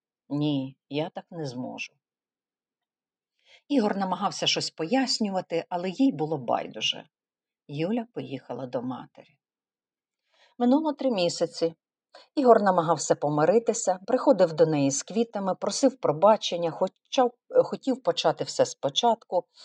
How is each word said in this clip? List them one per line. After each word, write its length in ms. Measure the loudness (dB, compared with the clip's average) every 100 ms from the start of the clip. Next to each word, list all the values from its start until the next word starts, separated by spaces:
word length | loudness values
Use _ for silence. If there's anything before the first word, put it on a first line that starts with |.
| _ _ _
Ні, 460 | -4 -2 -2 -4 -10 _
я 200 | -6 -6
так 160 | -10 -14
не 140 | -10 -10
зможу. 480 | -10 -12 -12 -14 _ _ _ _ _ _ _ _ _ _ _ _ _ _ _ _ -20 _
Ігор 300 | 0 2 0
намагався 500 | -2 -2 -4 -4 -2
щось 220 | -2 -4
пояснювати, 960 | -6 -2 0 0 -2 -2 -2 -4 -6 -4
але 200 | -6 -6
їй 220 | 0 0
було 260 | 0 -4 -4
байдуже. 720 | -2 -2 -2 -6 -6 -6 -12 _ _ _ _ _ -14
Юля 400 | -6 -4 -4 -6
поїхала 520 | -12 -10 -12 -12 -12 -8
до 160 | -6
матері. 560 | -6 -10 -14 -20 -20 _ _ _ _ _ _ _ _ _ _ _ _ -2
Минуло 360 | 2 4 2
три 180 | -2 -2
місяці. 640 | 0 0 0 -4 -2 -4 -4 _ _ _ -20 _ 2
Ігор 260 | 6 6
намагався 540 | 6 2 2 0 0 0
помиритися, 840 | 0 2 4 4 0 -2 -2 -4 -2
приходив 460 | 0 4 4 4
до 120 | 4 4
неї 260 | 4 2
з 120 | 0
квітами, 520 | -4 -4 -2 -2 -4 -2
просив 420 | -4 0 0 2
пробачення, 720 | -2 4 6 4 2 -4 -4
хоча, 580 | -2 -4 -4 _ 0 0 -2 _ 2
хотів 400 | 2 -2 -4 -2
почати 400 | -2 -2 -2 -2
все 220 | -4 0 -2
спочатку. 800 | -2 -6 0 0 0 _ -6 -6 _